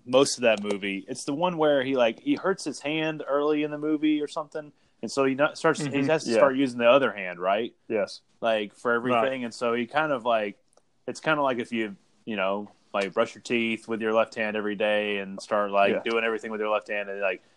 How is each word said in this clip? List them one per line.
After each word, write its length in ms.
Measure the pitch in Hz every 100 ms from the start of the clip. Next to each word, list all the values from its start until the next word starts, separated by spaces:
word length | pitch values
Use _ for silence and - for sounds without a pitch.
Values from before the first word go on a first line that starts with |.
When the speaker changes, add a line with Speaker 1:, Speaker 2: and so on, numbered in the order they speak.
| 123
Speaker 1:
most 320 | 127 139 -
of 60 |
that 200 | 120 104
movie. 400 | 104 101 98 98 -
It's 180 | 127 -
the 80 |
one 240 | 143 180 165
where 260 | 151 139
he, 120 | 131 131
like, 220 | 117 113
he 160 | 143 135
hurts 280 | 175 190
his 160 | 156 120
hand 440 | 143 156 156 156 139
early 360 | 143 147 151
in 80 | 151
the 60 | 147
movie 440 | 151 151 156 151
or 60 | 147
something, 440 | 165 151 156 147 _ _ -
and 100 | 113
so 140 | 139 135
he 100 | 135
not, 220 | 147 -
starts, 240 | 165 151
he 60 | 143
Speaker 2:
Mm-hmm. 200 | 139 139
Speaker 1:
has 140 | 156
to 80 | -
Speaker 3:
Yeah. 60 | 110
Speaker 1:
start 180 | 139 131
using 240 | 135 120
the 100 | 120
other 220 | 139 123
hand, 280 | 101 92 87
right? 340 | 92 104 117 - -
Speaker 3:
Yes. 340 | 110 92 - _ -
Speaker 1:
Like, 340 | 113 110 104 -
for 180 | 123
everything, 280 | 117 127 120
Speaker 2:
Right. 220 | 131 131
Speaker 1:
and 100 | 120
so 200 | - 120
he 140 | 117 117
kind 240 | 147 156
of, 140 | 131 120
like, 320 | 113 104 - _ _ _ _ -
it's 120 | 117
kinda 220 | 160 151
like 160 | 139 123
if 140 | 113
you, 240 | 113 107 95 _ _ -
you 100 | 104
know, 340 | 95 101 104 _ _
like, 200 | 104 98
brush 220 | 113 117 107
your 60 |
teeth 460 | - 120 113 113 -
with 140 | 110
your 120 | 110
left 220 | 110 110 117
hand 200 | 107 107
every 200 | 104 101
day 420 | 107 104 104 101
and 240 | 98 98
start, 300 | - 107 101
like, 220 | 98 101
Speaker 3:
Yeah. 80 | 98 113
Speaker 1:
doing 120 | 113
everything 280 | 113 107 113
with 100 | 107
your 80 | 107
left 180 | 104 -
hand, 220 | 104 101
and, 100 | 98
like, 220 | 98 92 _